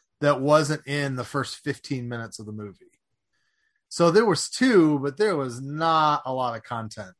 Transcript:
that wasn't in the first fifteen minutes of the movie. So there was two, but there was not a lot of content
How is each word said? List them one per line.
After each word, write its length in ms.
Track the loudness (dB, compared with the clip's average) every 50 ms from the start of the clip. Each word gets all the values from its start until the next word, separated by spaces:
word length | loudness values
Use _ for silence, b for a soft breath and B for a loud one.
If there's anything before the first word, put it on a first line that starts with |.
| _ _ _ -2
that 200 | 2 2 2 2
wasn't 460 | 2 4 4 4 4 2 -2 -6 -4
in 300 | -6 -4 -4 -2 -4 -4
the 80 | -6 -6
first 320 | -6 -4 -6 -4 -6 -8
fifteen 520 | -10 -8 -8 -8 -8 -6 -8 -6 -6 -6 -8
minutes 300 | -8 -10 -10 -12 -14 -14
of 80 | -14
the 60 | -12 -12
movie. 340 | -12 -12 -14 -14 _ _ _ _ _ _ _ _ _ _ _ _ _ _ _ _ _ _ _ _ _ _ -10
So 220 | -2 2 4 6
there 140 | 6 6 4
was 220 | 4 2 0 -2 -6
two, 480 | -2 0 2 6 6 6 6 6 4 0
but 200 | -2 -4 -2 0
there 180 | 0 0 0
was 240 | -2 -2 -4 -6 -8
not 600 | -10 -10 -6 -2 0 2 2 4 4 2 2 0 -2
a 60 | -4 -4
lot 240 | -2 -2 -4 -4
of 60 | -6 -10
content 500 | -8 -8 -8 -8 -10 -12 -14 -16 -16 -16 _